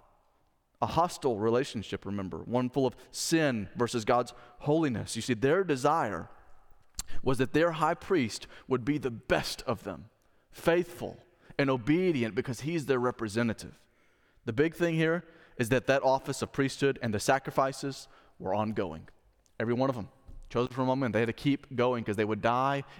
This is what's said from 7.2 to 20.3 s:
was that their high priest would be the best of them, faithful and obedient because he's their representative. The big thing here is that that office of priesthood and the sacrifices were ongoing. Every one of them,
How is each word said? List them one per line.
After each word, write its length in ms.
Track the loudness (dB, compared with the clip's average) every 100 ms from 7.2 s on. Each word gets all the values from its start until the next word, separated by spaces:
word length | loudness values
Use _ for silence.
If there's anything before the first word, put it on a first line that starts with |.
was 160 | 2 2
that 120 | 2
their 220 | 4 2
high 200 | 2 0
priest 540 | 0 0 2 2 -4 -14 -18 -2
would 180 | 0 0
be 120 | -2
the 140 | -4
best 500 | -6 0 0 0 -6 -4
of 160 | -4
them, 220 | -6 -12 -16 _ _ _ _
faithful 680 | -2 2 2 0 -8 -10 -10 _ _ -10 -2
and 120 | 0
obedient 680 | 2 2 4 4 2 0 -2
because 260 | -4 -6
he's 240 | -4 -4 0
their 140 | 2
representative. 800 | 0 -2 -4 0 0 -2 -10 -18 _ _ _ _ _ _ -4
The 80 |
big 220 | 0 0 2
thing 200 | 0 2
here 300 | 2 0 -4 -20 -18 -6
is 100 | 0
that 200 | 2 4
that 160 | 4
office 380 | 4 2 0 -6
of 120 | -4
priesthood 440 | -2 -2 0 0 0
and 120 | -2
the 60 | 0
sacrifices 880 | 2 2 0 0 0 -2 -8 -8 -16 -20 _ _
were 140 | -2
ongoing. 560 | 0 0 -2 -4 -6 -14 _ _ _ _ -6
Every 140 | -2
one 160 | 0 0
of 80 | -2
them, 100 | -10 -16 -20